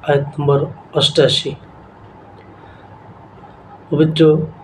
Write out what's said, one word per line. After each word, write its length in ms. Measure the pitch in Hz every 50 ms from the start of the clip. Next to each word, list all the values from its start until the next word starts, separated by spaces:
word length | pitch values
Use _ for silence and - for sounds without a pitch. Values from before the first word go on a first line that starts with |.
| - 151
আয়াত 200 | 143 143 143 143 - 151
নম্বর 260 | 143 143 139 139 147 - - - - - -
অষ্টাশি। 600 | 151 139 147 - 165 139 127 - - - 139 147 - - - - - - - - - - - - - - - - - - - - - - - - - - - - - - - - - - - - - - - - - - - - - - -
পবিত্র 480 | 160 143 156 156 156 160 160 156 151 156 - - - -